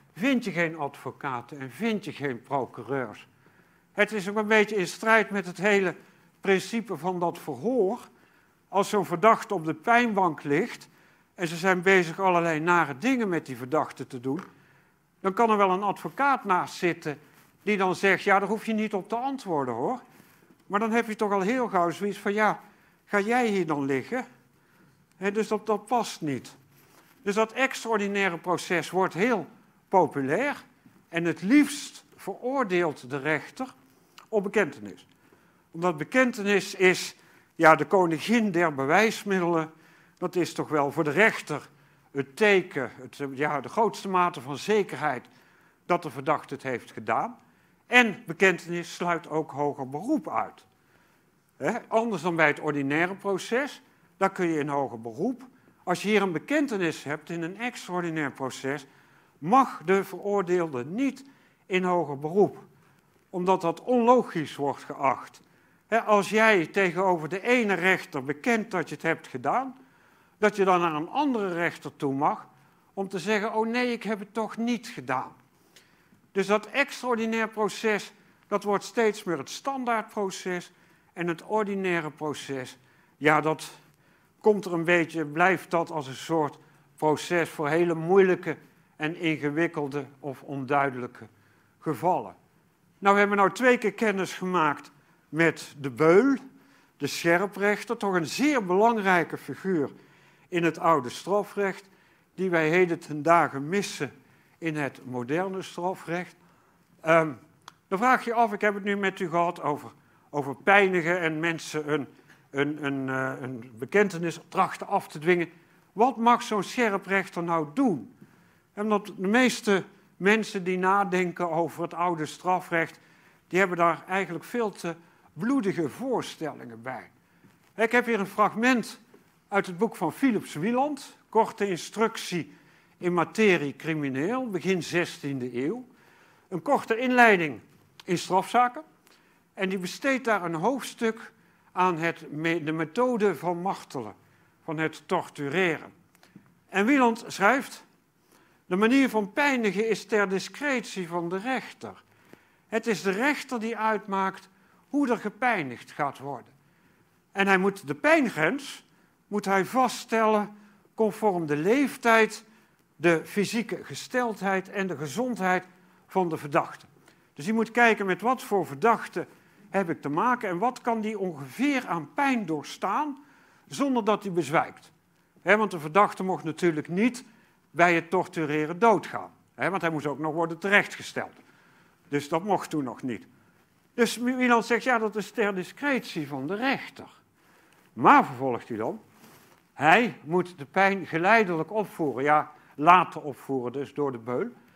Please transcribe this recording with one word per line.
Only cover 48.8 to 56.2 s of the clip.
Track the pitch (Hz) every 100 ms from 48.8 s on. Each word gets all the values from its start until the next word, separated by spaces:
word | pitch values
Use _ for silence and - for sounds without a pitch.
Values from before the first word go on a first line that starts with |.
| 165 -
sluit | 175 170 -
ook | 151 151
hoger | 139 147 139 131
beroep | 143 214 302 -
uit. | 113 95 - _ _ _ _ _ _ _ _ _ -
Hè? | 135 226 -
Anders | 220 233 190
dan | 165 165
bij | 151
het | 147
ordinaire | 160 147 139 147 180 190
proces, | 202 190 - 233 285 - _ _ _ -
daar | 190
kun | 190 175
je | 160
in | 143
hoger | 143 131 117
beroep. | 117 113 214 262 - _ _ _
Als | - 175
je | 190
hier | 214